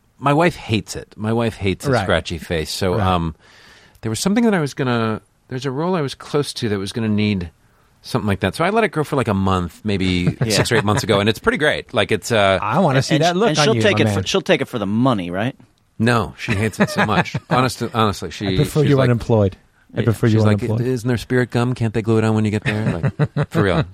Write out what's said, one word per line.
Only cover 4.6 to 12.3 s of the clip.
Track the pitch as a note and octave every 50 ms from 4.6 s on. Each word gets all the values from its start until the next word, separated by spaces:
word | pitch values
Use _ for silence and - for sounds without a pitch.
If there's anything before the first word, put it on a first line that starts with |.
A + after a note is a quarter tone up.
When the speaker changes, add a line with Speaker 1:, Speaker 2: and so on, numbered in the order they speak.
Speaker 1:
was | D3 C3+ -
gonna, | - C#3 B2+ B2 A#2 A2+ A2 A2 G2 - _ _ _ _ -
there's | B2+ C3 B2+
a | C#3
role | B2+ C#3 D#3+ F3+ F#3+
I | E3+ D3
was | C3 -
close | - - - - D3 C#3 - -
to | - B2+ A2
that | G#2 G2
was | F#2+ G2 -
gonna | A#2+ A2+ A2
need | G#2 G#2 G#2+ G#2 G#2 F#2+ E2+ D#2+ - _ _ _ _ _ _ _ _ _ -
something | - - B2 F2+
like | G#2 G2 F#2
that. | - F#2+ -
So | - E3
I | F#3
let | G#3 A#3 A3+
it | G3
grow | - D#3 C#3+
for, | - D#3
like, | C#3 A#2 A2+
a | G2+
month, | G2 G2 F#2+ F#2+ F2+ F2 E2+ - - -
maybe | G#2 G2+ F#2 F#2+ F#2 F2+ F2 F2 - - -
Speaker 3:
<laughs> | B2+
Yeah. | A2+
Speaker 1:
six | G#2 F#2+ - - A#2+
or |
eight | G#2+ F#2+
months | G#2 G#2 - -
ago, | F#2+ G#2+ G2
and | G2+ G#2+
it's | A2 -
pretty | - A3 B3 F3
great. | D3 D3+ G#2+ D2 - - -
Like, | A#2 G2+ -
it's, | A2+ F#2+ - -